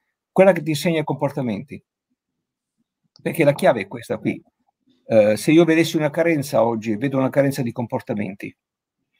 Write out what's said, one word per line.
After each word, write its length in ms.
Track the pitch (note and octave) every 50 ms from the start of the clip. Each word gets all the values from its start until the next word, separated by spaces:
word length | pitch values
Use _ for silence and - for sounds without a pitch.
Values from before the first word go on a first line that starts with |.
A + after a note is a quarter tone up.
| _ _ _ _ _ _
quella 200 | _ F3+ F#3+ G3
che 100 | F3 E3
ti 80 | D3+ D#3
insegna 300 | D#3 C#3+ - F3+ E3 D#3
i 40 | D3+
comportamenti. 760 | - D3 - D3 C3+ - D#3 C3 A#2+ G#2 G2 C#3+ - - - - _ _ _ _ _ _ _ _ _ _ _ _ _ _ _ _ _ _ _ _ _ _ _ _ _ _ _
Perché 220 | - E3+ C#3+ E3 D3+
la 80 | C#3+
chiave 300 | C#3+ - F#3+ F3 C3+ A2
è 40 | -
questa 320 | - - A#2+ - - A#2 G#2+
qui. 240 | - A2 - - - _ _ _ _ _ _ _ _ _ _ _ _
Eh, 300 | - A2+ A2 G#2 G#2+ G#2+
se 160 | G#2+ - E3
io 120 | D3+ E3 F3
vedessi 320 | D#3+ D#3+ E3 D#3+ D#3 -
una 140 | D#3+ D3+ D3
carenza 540 | C#3+ E3 E3 E3+ E3 C#3+ - - - A2+ A2+
oggi, 320 | A#2 A#2 A2 G#2 A2+ G#2
vedo 220 | G#2 C3 C#3+ C3+ C3+
una 120 | C3 B2+
carenza 320 | - C#3+ C#3 C#3 C3+ -
di 80 | B2+ A#2
comportamenti, 840 | - B2+ A#2+ - - A#2+ - - - G#2 - - - - - - - _ _ _ _ _ _ _ _ _ _ _ _ _